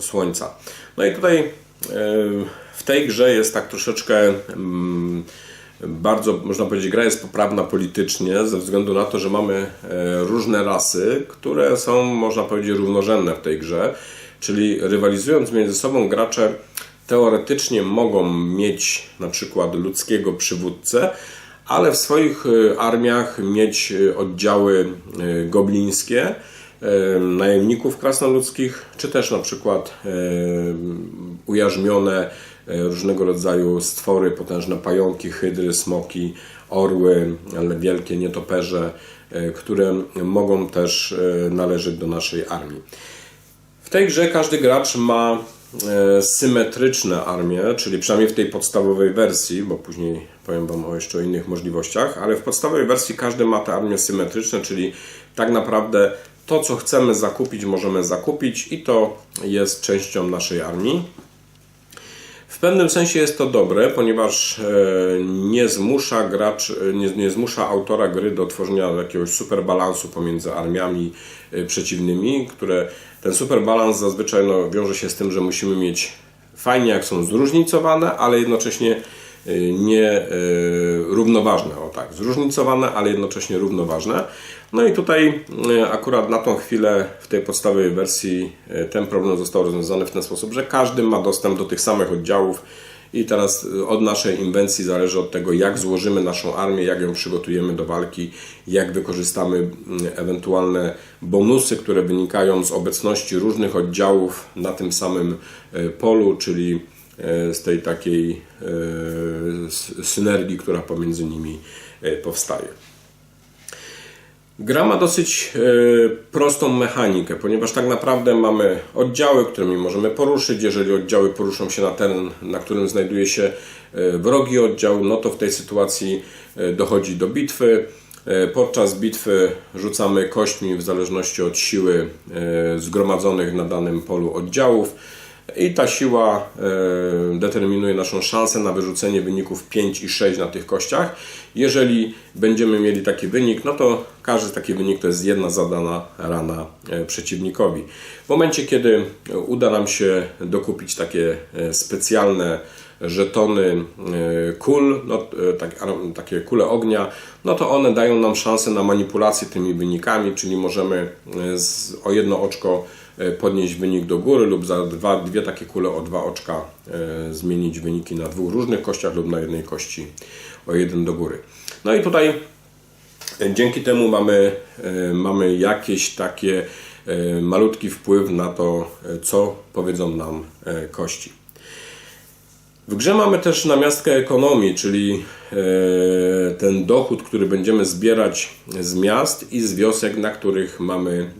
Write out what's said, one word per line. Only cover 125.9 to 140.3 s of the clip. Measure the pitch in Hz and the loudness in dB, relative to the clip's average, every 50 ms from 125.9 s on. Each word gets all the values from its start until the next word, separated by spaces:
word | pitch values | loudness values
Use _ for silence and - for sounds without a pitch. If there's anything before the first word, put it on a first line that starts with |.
| - - - 95 95 196 - - - - - - - | 0 -4 -4 -2 -4 -4 -6 -10 -18 -20 -20 -16 -8
e, | - 92 90 87 | -4 -2 -2 0
dochodzi | 92 98 92 98 98 - 92 90 | 0 0 2 2 0 0 0 -2
do | 87 117 110 | -2 -2 -2
bitwy. | 123 143 143 143 - - 127 117 110 104 - - - - - - - - - | -2 -2 -4 -4 -2 2 4 4 4 4 2 -2 -8 -18 -20 -20 -20 -10 -6
E, | - 92 92 92 | -2 0 2 2
podczas | 87 - 127 123 - - 120 104 98 90 95 | 2 2 2 0 2 2 2 2 2 0 0
bitwy | 110 110 107 - - 107 98 95 92 87 90 - - - - | -2 -4 -4 -4 -2 2 2 4 4 2 0 -2 -12 -14 -10
rzucamy | 92 98 107 101 - 107 98 98 98 92 92 | -8 -6 -4 -2 0 0 2 2 2 0 0
kośćmi | - 110 107 98 - - 101 95 92 | 0 0 0 0 -2 -4 -4 -4 -4
w | 87 85 | -2 -2
zależności | 95 92 92 90 90 95 92 90 - - - 90 | -2 -2 -2 -2 -2 -2 -4 -4 -4 -4 -2 -2
od | 87 87 - | -2 -2 -2
siły, | - - 110 95 92 92 87 85 80 - - - - - 87 85 85 85 85 85 85 82 82 | -2 0 0 2 4 4 4 2 0 -2 -8 -14 -16 -12 -8 -6 -4 -2 0 0 0 0 0
e, | 82 | -2
zgromadzonych | 80 85 92 104 98 98 95 87 98 98 92 90 87 87 87 | -4 -2 0 0 2 2 2 2 2 2 2 2 0 0 -2
na | 90 87 | -2 -2
danym | 85 90 87 87 87 87 80 - | -2 -2 -2 -2 -2 -2 -4 -4
polu | - 92 87 85 82 80 | -4 -2 -2 -2 -2 -4
oddziałów. | 87 90 90 90 131 131 123 117 110 101 - - - - - - - - - - - - - - | -4 -6 -4 0 2 4 4 4 4 2 0 -4 -12 -18 -20 -20 -20 -20 -20 -20 -20 -18 -10 -4
I | - 90 175 175 | 0 0 0 2
ta | - 131 | 2 2
siła, | - - - 135 127 120 117 113 107 104 101 - - - - | 2 2 0 2 2 4 4 4 4 2 0 -2 -8 -8 -4
e, | 101 95 95 92 92 90 90 90 90 90 87 87 87 87 87 87 | -2 -2 0 0 0 0 0 0 0 0 0 0 0 0 0 0
determinuje | 101 101 104 110 98 98 101 101 101 101 95 | 0 0 0 0 0 0 0 2 2 0 0
naszą | 95 92 - - 95 95 | 0 -2 -2 -4 -4 -2
szansę | - 113 110 113 - - 110 | 0 0 0 2 2 0 0
na | 104 101 90 | 0 0 0
wyrzucenie | 95 92 92 90 - 104 101 101 95 90 | -2 -2 -4 -2 -2 0 0 0 0 0
wyników | 92 95 98 95 - 92 - - - | 0 -2 -2 -4 -6 -8 -10 -10 -6
pięć | - 110 101 98 98 - - | -2 0 0 0 -2 -6 -6
i | 92 | -6
sześć | - - 101 95 | -2 0 2 2